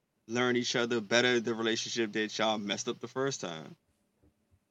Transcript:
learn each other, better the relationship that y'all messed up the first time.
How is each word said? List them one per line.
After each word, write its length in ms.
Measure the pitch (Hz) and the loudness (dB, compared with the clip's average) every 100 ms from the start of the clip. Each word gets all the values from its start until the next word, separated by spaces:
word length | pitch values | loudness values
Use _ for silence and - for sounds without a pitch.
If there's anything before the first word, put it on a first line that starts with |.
| _ _ - | _ _ -6
learn 280 | 117 123 120 | 0 2 2
each 200 | 120 127 | 2 0
other, 240 | 120 120 | 2 0
better 380 | 101 120 123 123 | 2 4 6 4
the 140 | 110 | 2
relationship 580 | 113 113 110 120 120 113 | -2 0 0 -2 -2 -2
that 220 | 110 107 - | 0 -2 0
y'all 200 | 110 107 | 0 0
messed 300 | 101 95 - | -2 -4 -4
up 120 | 117 | -6
the 80 | - | -8
first 340 | 131 135 131 | -4 -4 -4
time. 340 | 95 80 76 85 _ _ _ _ _ _ _ _ _ | -8 -8 -12 -18 _ _ _ _ _ _ _ _ _